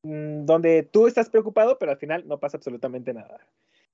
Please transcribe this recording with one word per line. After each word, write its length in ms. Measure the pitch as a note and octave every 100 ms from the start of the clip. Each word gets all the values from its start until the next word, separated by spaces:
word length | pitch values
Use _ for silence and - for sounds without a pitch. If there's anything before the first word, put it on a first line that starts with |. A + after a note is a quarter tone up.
mm, 420 | D#3 D3+ D3+ D3+
donde 380 | D3 E3 E3 D#3+
tú 240 | D#3 G#3+ A#3
estás 240 | A#3 A3
preocupado, 480 | A3 G#3+ G#3+ A3+ C4
pero 140 | D#3+
al 60 | C#3
final 300 | D3 E3 D#3+
no 100 | C#3+
pasa 180 | C#3+ C#3+
absolutamente 560 | C3+ A#2+ C3 B2+ B2
nada. 260 | A#2 G#2 - _ _ _ _ _